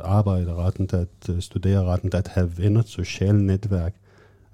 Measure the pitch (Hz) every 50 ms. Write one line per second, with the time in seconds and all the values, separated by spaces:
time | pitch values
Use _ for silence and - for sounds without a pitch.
0 | - 85 98 104 104 101 95 90 90 85 85 87 87 92 - - 95 92 - 90
1 | 87 - - _ - - 87 90 - - - - 90 95 98 98 92 90 90 92
2 | - 95 - 90 92 - - 95 90 85 85 87 90 104 104 113 110 - - -
3 | 87 - - - 95 98 104 104 101 98 95 95 - 101 98 90 82 85 - -
4 | _ _ _ _ - _ _ _ - _